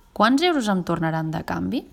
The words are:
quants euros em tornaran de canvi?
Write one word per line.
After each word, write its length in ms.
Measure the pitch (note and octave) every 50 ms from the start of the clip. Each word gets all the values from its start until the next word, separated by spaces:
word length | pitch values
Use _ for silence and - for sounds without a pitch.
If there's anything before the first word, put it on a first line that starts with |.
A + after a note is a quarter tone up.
| _ _
quants 320 | - - G#3 A#3 C4+ C#4 F4
euros 240 | F4+ D#4+ C#4 A3 G#3
em 160 | G3 F3+ F3
tornaran 460 | - E3+ E3 E3 D#3+ D#3+ D#3+ D#3+ D#3+
de 80 | D#3 - - -
canvi? 320 | F3 F3 F3+ F#3+ A3 D4+ - -